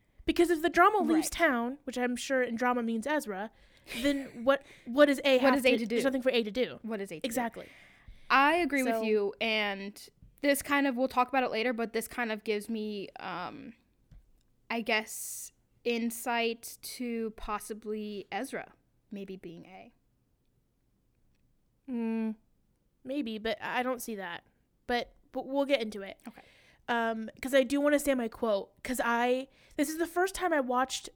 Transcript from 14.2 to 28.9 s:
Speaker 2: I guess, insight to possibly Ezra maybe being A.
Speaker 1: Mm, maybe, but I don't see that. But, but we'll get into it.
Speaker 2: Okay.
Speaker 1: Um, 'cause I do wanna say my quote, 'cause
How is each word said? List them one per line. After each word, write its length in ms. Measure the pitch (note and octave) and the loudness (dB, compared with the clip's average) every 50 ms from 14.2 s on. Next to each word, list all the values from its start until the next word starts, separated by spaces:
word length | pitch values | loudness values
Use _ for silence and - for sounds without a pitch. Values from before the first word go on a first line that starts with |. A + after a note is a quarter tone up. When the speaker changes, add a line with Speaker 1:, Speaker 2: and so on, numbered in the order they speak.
| - _ _ _ _ _ _ _ _ - | -20 _ _ _ _ _ _ _ _ -6
Speaker 2:
I 120 | A3+ A#3 | -4 -4
guess, 720 | A3 - A3+ G#3+ A3 - - - - - - - - - - _ _ _ _ _ _ | -2 0 0 0 -2 -4 -8 -10 -10 -10 -10 -12 -14 -16 -18 _ _ _ _ _ _
insight 920 | A#3+ A#3+ A#3 A3+ A#3 A#3 - - B3+ A#3 A#3 A#3 A#3 A#3 A#3 - - - - | -2 -2 0 -2 -4 -4 -4 -4 -2 -2 0 0 -2 -2 -6 -10 -14 -16 -14
to 500 | - - - - B3+ A#3+ A#3 A3+ A3+ A3+ A3 - | -14 -14 -10 -8 -6 -6 -4 -4 -4 -6 -6 -8
possibly 880 | - - G#3+ G3+ - - A3+ G#3 - G#3 G#3+ G#3+ G#3 G#3 G#3 G3+ - - | -8 -6 -6 -8 -8 -10 -12 -10 -8 -8 -6 -6 -6 -6 -8 -10 -10 -8
Ezra 420 | - G3 A#3+ C4+ - F#3+ - - - _ _ _ _ _ _ _ | -8 -8 -6 -6 -8 -10 -10 -12 -16 _ _ _ _ _ _ _
maybe 260 | - G3+ G3 F#3+ F#3+ F#3 | -12 -12 -10 -12 -12 -14
being 280 | - F3+ E3 F3 D#3+ | -14 -14 -16 -16 -18
A. 280 | E3+ F#3 F#3+ G3+ B3 _ _ _ _ _ _ _ _ _ _ _ _ _ _ _ _ _ _ _ _ _ _ _ _ _ _ _ _ _ _ _ _ _ _ _ _ _ _ _ - | -20 -20 -20 -20 -20 _ _ _ _ _ _ _ _ _ _ _ _ _ _ _ _ _ _ _ _ _ _ _ _ _ _ _ _ _ _ _ _ _ _ _ _ _ _ _ -8
Speaker 1:
Mm, 460 | B3+ A#3 A#3 A3+ A3+ A3+ A3 A3 A3 - _ _ _ _ _ _ _ _ _ _ _ _ - | -6 -4 -4 -2 -2 -2 -2 -4 -6 -8 _ _ _ _ _ _ _ _ _ _ _ _ -12
maybe, 320 | B3+ C4+ D4 B3+ A3+ A3 A3 | -6 -4 -4 -4 -4 -6 -4
but 200 | G#3 A3 A3+ - | -4 -4 -4 -4
I 220 | - - - A#3+ B3 | -4 -4 -4 -2 -2
don't 180 | B3+ B3+ B3 | -2 -4 -4
see 140 | B3 - A3+ | -6 -8 -8
that. 280 | G3 F#3+ F3 E3+ - - _ _ _ _ _ _ _ _ - | -8 -8 -10 -10 -12 -14 _ _ _ _ _ _ _ _ -2
But, 240 | B3 A#3+ A3+ - - _ _ _ | -2 -2 -2 -4 -10 _ _ _
but 160 | - C4 - - | -10 -8 -6 -2
we'll 180 | C4+ C#4 C#4 | 0 0 2
get 160 | C4 C#4+ B3+ | 2 0 0
into 200 | A#3 A3 G#3+ G#3 | 0 -4 -6 -8
it. 160 | G3 F#3+ - - _ A#3+ | -12 -12 -14 -14 _ -18
Speaker 2:
Okay. 140 | - - - - - - _ - _ _ _ - | -18 -18 -20 -20 -20 -20 _ -20 _ _ _ -2
Speaker 1:
Um, 400 | A#3+ A#3 A3+ A3+ A3+ A3 A3 G#3+ - - | -2 0 0 0 -2 -4 -6 -10 -12 -10
'cause 120 | - C4 C4 | -4 2 4
I 100 | C#4 C4+ | 4 4
do 180 | A#3 C#4 C#4+ | 4 2 2
wanna 180 | C#4+ D4 D4 C#4+ | 4 4 4 4
say 140 | C#4+ C#4+ C4+ | 4 2 0
my 120 | B3 A#3 A3 | 0 -2 -4
quote, 440 | - - - A3+ G#3 G3 - - _ _ - | -4 -2 0 0 0 0 -2 -6 _ _ -8
'cause 180 | - | -6